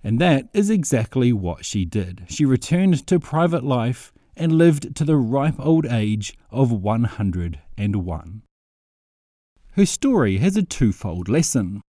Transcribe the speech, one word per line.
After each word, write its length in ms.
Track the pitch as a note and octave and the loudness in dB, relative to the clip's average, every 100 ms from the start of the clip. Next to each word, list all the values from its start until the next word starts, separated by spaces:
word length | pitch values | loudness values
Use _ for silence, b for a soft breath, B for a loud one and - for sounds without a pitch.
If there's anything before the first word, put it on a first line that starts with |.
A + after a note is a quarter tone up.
And 180 | G2+ A2+ | -2 2
that 300 | F3 C#3 - | 4 2 0
is 160 | G#3 G3+ | 0 2
exactly 640 | G#3+ D3+ B2+ G#2+ C3 B2 | 0 0 -2 0 0 2
what 320 | A2 F2+ D#2+ - | 2 -2 -6 -6
she 180 | G#2 | -4
did. 400 | F2 G#2+ F2+ F2+ F2+ | -2 -4 -6 -10 -14
She 160 | - C#3+ | -2 0
returned 600 | B2+ - F3 F#3+ D#3+ - | 0 0 2 2 0 0
to 120 | F3 | -2
private 460 | - D#3 F3 E3 C3 | 0 0 0 0 -2
life 480 | B2 A#2 B2+ - _ b - | -2 -2 -6 -12 _ b -4
and 200 | E3 D#3+ | 0 4
lived 380 | E3+ C#3+ - - | 4 4 -4 -4
to 80 | |
the 140 | D3+ D3+ | 0 2
ripe 420 | A2+ C3+ D3 - | 2 0 -2 -2
old 260 | D3+ D#3+ C3+ | 2 2 2
age 480 | A#2 G#2+ G#2+ G2+ - _ | 0 0 -2 -4 -14 _
of 220 | A#2 C3 | 0 0
one 320 | A2 G2 A2+ | 0 -2 0
hundred 560 | A#2 - G2+ F2+ E2+ D2+ - - | -2 -2 -2 -2 -6 -8 -14 -6
and 200 | G2+ G2+ | -2 -2
one. 460 | F2 D#2+ D#2+ G#2 _ _ _ _ _ _ _ _ _ _ _ _ - | -4 -8 -10 -18 _ _ _ _ _ _ _ _ _ _ _ _ -8
Her 140 | - G3+ | 0 0
story 520 | - C#4 A#3 A2 F#2+ | 2 2 2 2 2
has 180 | E3+ G3 | 2 0
a 60 | |
twofold 640 | F3+ - A#2 F#2 G2 F2 E2+ | -2 0 0 0 -6 -6 0
lesson. 520 | C#3+ D#3+ C3 F#2 G2+ - | 0 2 -2 -4 -8 -14